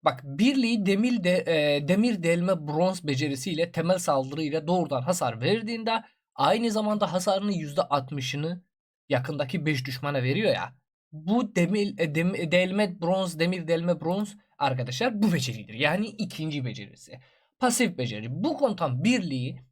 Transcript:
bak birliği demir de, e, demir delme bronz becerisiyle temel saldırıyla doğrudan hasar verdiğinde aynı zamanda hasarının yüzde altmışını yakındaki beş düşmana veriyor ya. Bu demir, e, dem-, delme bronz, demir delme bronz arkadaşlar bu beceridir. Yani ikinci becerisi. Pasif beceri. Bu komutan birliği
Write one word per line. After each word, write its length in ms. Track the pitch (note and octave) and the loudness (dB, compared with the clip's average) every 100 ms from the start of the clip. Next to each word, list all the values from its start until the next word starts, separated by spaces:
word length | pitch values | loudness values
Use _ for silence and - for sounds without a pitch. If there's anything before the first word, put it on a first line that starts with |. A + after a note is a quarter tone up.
bak 180 | D#3 C3+ | 0 -2
birliği 600 | C#3 C#3 A#3 C4+ A3+ A#3 F#3+ | -10 2 4 4 2 2 2
demir 380 | G3 B3 A#3+ | 2 2 2
de, 200 | F3 F3+ E3+ | 2 0 2
e, 420 | D#3+ D3 C#3+ D3 | 2 2 2 2
demir 340 | F#3 A#3+ G#3 | 2 2 2
delme 440 | E3 E3+ F3+ F3+ D3 | 0 2 2 0 0
bronz 380 | D3+ F#3 F3+ D#3 | 2 2 0 -4
becerisiyle 680 | C3+ D3 C#3 - D#3+ E3+ | -2 -2 -4 -4 -2 -2
temel 260 | - E3+ F#3 | -2 0 0
saldırıyla 680 | F3 C#3+ C3+ C#3+ D3+ D#3 D#3 | 2 0 0 -4 -2 -2 0
doğrudan 360 | F3+ D#3+ D#3+ | 0 2 -2
hasar 380 | C3 F3+ B2+ A2 | 0 0 -2 0
verdiğinde 640 | C3+ A3 A3 A#3 A3 A3+ - _ _ | 0 0 0 -4 -2 -2 -4 _ _
aynı 360 | - C#3 A3 A#3 | 0 2 4 2
zamanda 420 | G#3 G#3+ G#3+ G3+ | 0 0 0 0
hasarının 400 | F3+ F#3 G3 G#3 | 0 2 0 0
yüzde 300 | F3+ D3+ C#3+ | -2 -2 -2
altmışını 800 | - C#3+ C3 D3 C3 C#3+ D#3+ F3+ _ _ _ _ _ | 0 0 -2 -6 -4 -4 -4 -6 _ _ _ _ _
yakındaki 580 | B2+ B2+ D3 C#3 F3+ D3 | -2 0 -4 -4 -2 0
beş 200 | C#3 C3 | -2 -4
düşmana 360 | C3 C#3+ C#3+ | -6 -2 0
veriyor 320 | B2+ D#3 G#3+ | 2 2 2
ya. 180 | G#2 G2+ - _ _ _ | 2 -2 -12 _ _ _
Bu 440 | D#3 D#3 A3+ A3 - | -10 0 2 2 2
demir, 420 | F3 G#3 G3+ - | 4 2 0 -2
e, 160 | E3 | -2
dem-, 380 | D3+ F3 F#3+ E3 | 2 0 0 2
delme 480 | F3 F#3 G3 G#3 - | 2 2 0 0 0
bronz, 380 | E3 F#3+ F#3 D#3+ | 0 0 0 0
demir 300 | E3+ F#3 D#3+ | 0 0 0
delme 320 | E3 F3 E3 | 0 2 0
bronz 360 | D#3 F#3+ G#3 - _ - | 0 0 -2 -8 _ -2
arkadaşlar 640 | C#3+ B2+ B2+ C3 B3 G#3 | 0 0 -4 -2 -2 2
bu 100 | G#3 | 2
beceridir. 420 | E3+ B2+ A2+ F#2+ | 2 0 -6 -10
Yani 320 | A2 D3 F3+ A3 | -2 0 0 -2
ikinci 580 | - F#3 - D#3 D3 | -6 -8 -6 -6 -4
becerisi. 560 | B2 G2+ G2+ - - - _ _ _ _ | -6 -8 -14 -18 -20 -20 _ _ _ _
Pasif 400 | B3+ A#3 A3+ D3+ | 0 2 0 0
beceri. 460 | A#2 G#2+ A#2 C#3+ | -6 -4 -6 -2
Bu 120 | C4 D#4+ | -2 0
komutan 480 | C4+ G3+ D#3 B2+ | 0 0 -2 0
birliği 560 | F#3+ B3 F3 C3 B2+ - - | 2 2 0 -4 -6 -8 -18